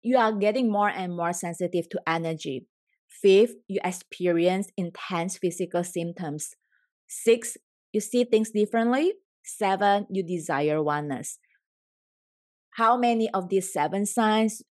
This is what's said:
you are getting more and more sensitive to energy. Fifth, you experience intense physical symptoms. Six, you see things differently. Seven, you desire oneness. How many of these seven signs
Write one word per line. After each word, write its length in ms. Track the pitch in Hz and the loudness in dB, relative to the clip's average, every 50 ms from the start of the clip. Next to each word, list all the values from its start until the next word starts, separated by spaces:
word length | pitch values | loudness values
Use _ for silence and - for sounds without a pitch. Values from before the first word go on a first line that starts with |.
you 140 | _ 233 254 | _ 2 2
are 160 | 254 226 220 | 4 4 4
getting 380 | 220 202 196 214 220 262 254 226 | 2 2 0 0 2 2 0 0
more 200 | 208 202 208 208 | 2 2 0 0
and 260 | - - 185 180 175 | 0 -2 -6 -6 -4
more 160 | 170 170 170 | -2 -2 -2
sensitive 560 | 180 - - 170 170 - 180 170 175 175 170 - | -2 -4 -6 -8 -4 -4 -6 -2 -2 -2 -4 -4
to 120 | - 175 - | -8 -6 -2
energy. 600 | - 165 170 165 160 160 156 - 160 135 127 - _ _ _ _ _ _ _ _ _ | -2 -2 -2 -2 -4 -6 -6 -6 -8 -8 -8 -10 _ _ _ _ _ _ _ _ _
Fifth, 460 | - - - 202 190 196 220 240 - - _ | -20 2 6 6 8 8 6 4 2 -10 _
you 140 | _ 190 - | _ -6 -4
experience 880 | - 180 180 - - _ - - 175 180 170 165 170 180 185 190 202 - _ | -4 -4 -6 -8 -12 _ -10 -4 0 0 2 4 2 2 2 0 -4 -6 _
intense 640 | - 180 170 170 - - - 185 170 170 190 - - | -6 -6 -6 -8 -12 -10 -6 -4 -4 -4 -6 -6 -4
physical 440 | - 180 165 - 185 170 - 175 | -4 -4 -2 -4 -8 -2 -2 -4
symptoms. 680 | 180 180 - 175 165 170 170 - 185 156 143 156 - - - _ _ _ _ _ _ _ _ _ _ _ | -4 -2 -6 -6 -6 -6 -8 -8 -8 -8 -6 -8 -10 -12 -14 _ _ _ _ _ _ _ _ _ _ _
Six, 480 | - - - 220 233 233 - - - - _ _ _ _ _ _ | -16 -2 2 2 2 2 0 -10 -12 -12 _ _ _ _ _ _
you 80 | - 214 | -4 -4
see 220 | 208 - - 247 | -4 0 0 0
things 280 | 247 240 226 220 220 220 | 2 4 2 2 2 0
differently. 640 | - 214 208 208 - 233 226 233 247 262 311 370 427 - _ _ _ _ | 0 0 0 2 0 0 0 2 2 2 0 0 -2 -4 _ _ _ _
Seven, 640 | _ - - - 214 190 190 185 202 202 202 202 208 - | _ -18 -8 -4 0 0 0 2 4 4 4 2 0 -2
you 120 | 190 190 | -4 -6
desire 600 | 185 165 185 170 156 - 156 139 143 151 151 156 | -4 -2 -4 -6 -4 -2 -2 0 0 0 2 0
oneness. 560 | 156 151 147 147 151 147 135 - - - - _ _ _ _ _ _ _ _ _ _ _ _ _ _ _ _ _ _ _ _ _ _ _ _ _ _ _ _ | 0 0 0 -2 -2 -4 -6 -8 -8 -12 -14 _ _ _ _ _ _ _ _ _ _ _ _ _ _ _ _ _ _ _ _ _ _ _ _ _ _ _ _
How 220 | - 233 226 247 247 | 2 4 4 4 4
many 320 | 240 240 233 226 220 220 | 4 2 2 2 0 0
of 160 | - 190 180 175 | -2 -4 -2 0
these 240 | 196 190 185 - | 0 0 0 0
seven 320 | - 156 147 156 - 196 208 | -4 -2 -2 0 0 -2 -2
signs 560 | 202 - - 220 214 214 220 220 220 220 - - _ | -2 0 2 2 2 4 2 2 0 -2 -6 -16 _